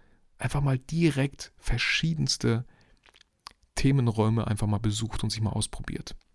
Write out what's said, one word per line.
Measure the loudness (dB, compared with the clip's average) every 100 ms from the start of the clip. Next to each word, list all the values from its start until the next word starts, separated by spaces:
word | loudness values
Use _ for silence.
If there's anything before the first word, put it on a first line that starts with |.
| -20 _ _ -6
einfach | -4 0
mal | 0 0
direkt | -2 2 2 4 0 -2 -18 _
verschiedenste | -2 0 0 0 0 0 -2 0 0 0 -2 -16 _ _ _ -20 _ _ -20 _ _ 0
Themenräume | 4 4 2 2 2 2 0
einfach | 0 0
mal | 0
besucht | 0 -2 -4 -4
und | -4
sich | -2
mal | -2
ausprobiert. | -2 -4 -6 -8 -8 -10 -16 _